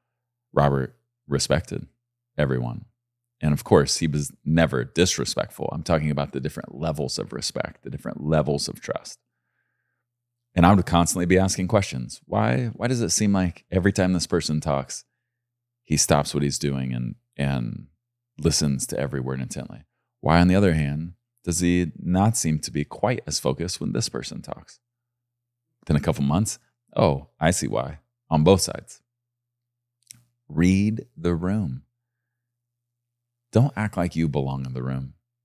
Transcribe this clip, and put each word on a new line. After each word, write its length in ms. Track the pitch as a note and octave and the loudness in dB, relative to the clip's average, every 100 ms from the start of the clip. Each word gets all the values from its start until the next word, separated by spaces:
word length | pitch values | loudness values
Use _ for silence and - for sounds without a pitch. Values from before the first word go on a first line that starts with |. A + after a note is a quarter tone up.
| _ _ _ _ _ | _ _ _ _ _
Robert 440 | C#2+ C#2+ C#2 B1+ _ _ _ - | 2 4 2 -2 _ _ _ -4
respected 600 | C#2 - D2+ - - - _ _ _ _ - | -2 0 0 -2 -10 -12 _ _ _ _ -2
everyone. 480 | C#2 B1+ A#1+ A#1+ - _ _ _ _ - | 0 0 -4 -8 -14 _ _ _ _ -4
And 120 | D2+ | 0
of 100 | D2 | 0
course, 340 | - F2 D#2 - | 4 4 4 0
he 100 | D#2+ | -2
was 260 | D2 C#2+ - | -2 -4 -6
never 400 | D2 E2 D2 C2 | 0 2 2 0
disrespectful. 840 | B1 D#2+ F2+ - - - - - - | -2 2 2 0 -4 -4 -6 -6 -8
I'm 120 | E2 | -6
talking 280 | E2 D#2+ D2+ | 0 0 0
about 220 | C#2+ C#2+ | -2 -4
the 80 | C2+ | -6
different 340 | C2+ - - C#2 | -6 -8 -14 -6
levels 420 | D#2+ D2 C2+ - | -4 -4 -4 -6
of 140 | G1+ | -8
respect, 520 | A#1+ - - - - | -8 -6 -6 -8 -10
the 60 | - | -14
different 360 | - - - D2+ | -12 -10 -6 0
levels 420 | D#2 D2+ C#2+ - | 2 2 -2 -4
of 140 | - | -10
trust. 380 | - - - - _ _ _ _ _ _ _ _ _ _ _ _ _ | -8 -8 -10 -20 _ _ _ _ _ _ _ _ _ _ _ _ _
And 120 | F2 F2 | 4 6
I 80 | |
would 120 | G2+ - | 6 4
constantly 400 | E2+ E2 F#2 F2 | 2 2 0 2
be 140 | F#2 | 4
asking 300 | F#2+ - F2+ | 2 -2 0
questions. 500 | G#2 F#2+ B1+ B1 - - | 0 0 -6 -10 -14 -4
Why, 460 | G#2 A2 C3 A#2+ | 0 2 0 -2
why 140 | - B2 | -4 -4
does 140 | B2 | -2
it 100 | F#2 | -2
seem 200 | - G#2 | 0 2
like 320 | G2 F2 - - | 2 0 -4 -2
every 220 | F#2 F#2+ | 2 2
time 180 | - F#2 | 2 2
this 160 | F2+ - | 2 0
person 320 | F2 - D2+ | -2 0 -2
talks, 460 | D2+ C#2 C2+ - - _ _ _ _ _ _ _ | -2 -2 -4 -12 -16 _ _ _ _ _ _ _
he 120 | - D#2 | -2 0
stops 380 | - D2 D2 | 2 2 2
what 100 | C#2+ | -2
he's 160 | C#2+ - | -2 -2
doing 340 | D2 C#2 C2 | -4 -4 -6
and, 220 | B1 A#1+ - _ - | -6 -8 -10 _ -6
and 500 | C#2 C2+ A#1 - - _ _ _ _ - | -2 -2 -4 -10 -16 _ _ _ _ -2
listens 480 | D#2+ - D2 C2+ - | 0 2 0 -2 -4
to 120 | - | -6
every 220 | C#2 C#2 | -4 -4
word 180 | B1+ C2 | -6 -6
intently? 460 | C2 - - - - _ _ _ | -8 -10 -12 -16 -20 _ _ _
Why, 220 | - E2+ | 2 6
on 80 | F2+ | 6
the 60 | F#2 | 6
other 180 | G2 | 4
hand, 400 | D#2 C#2+ D2 E2+ - _ _ F2 | 2 0 -4 -8 -14 _ _ -6
does 140 | E2 | 0
he 320 | F2 F2+ E2+ - | 2 2 0 -4
not 380 | E2+ F#2 G#2+ A2+ | -2 2 2 2
seem 240 | D#2+ D#2 | 0 -2
to 120 | - | -2
be 120 | D2 | -6
quite 380 | C#2+ - A2 A#2+ - | -6 -2 -2 -2 -4
as 140 | - | -4
focused 400 | C#2 C2+ F2 - | -2 -2 -6 -6
when 140 | - | -4
this 160 | - - | -4 -4
person 320 | - - - | -6 -10 -12
talks? 400 | - - - - _ _ _ _ _ _ _ _ _ _ | -14 -16 -18 -20 _ _ _ _ _ _ _ _ _ _
Within 160 | - D2 | 0 0
a 60 | |
couple 240 | E2+ D2 C#2 | 2 0 2
months, 340 | F2 G#2+ - _ _ _ | 2 0 -6 _ _ _
oh, 360 | - G2 C#2 - - | 2 2 2 -6 -2
I 120 | E2 | 0
see 160 | F2+ B1 | 0 -2
why, 320 | G1+ C2+ D2+ _ _ - | -4 -6 -10 _ _ -2
on 140 | D#2 | 4
both 160 | D#2 F#2+ | 6 6
sides. 420 | - - - - _ _ _ _ _ _ _ _ _ _ - - _ _ - | 2 -8 -14 -20 _ _ _ _ _ _ _ _ _ _ -20 -20 _ _ -6
Read 560 | D2+ F2+ F#2+ G#2 A2+ - - | 2 4 4 2 -2 -8 -6
the 200 | F2 E2 | -2 -2
room. 480 | F2+ G#2+ D#2 C2 - _ _ _ _ _ _ _ _ _ _ _ _ _ _ _ _ | -2 -2 -2 -6 -14 _ _ _ _ _ _ _ _ _ _ _ _ _ _ _ _
Don't 220 | A2 C#3+ - | 2 2 2
act 220 | G#2+ F#2 | -4 -2
like 180 | F2 E2 | -2 0
you 120 | D#2+ | 0
belong 380 | C#2+ C2+ C2+ C2 | 0 -2 -4 -8
in 80 | |
the 100 | B1+ | -8
room, 300 | B1+ C2 C2+ - _ _ | -6 -6 -8 -16 _ _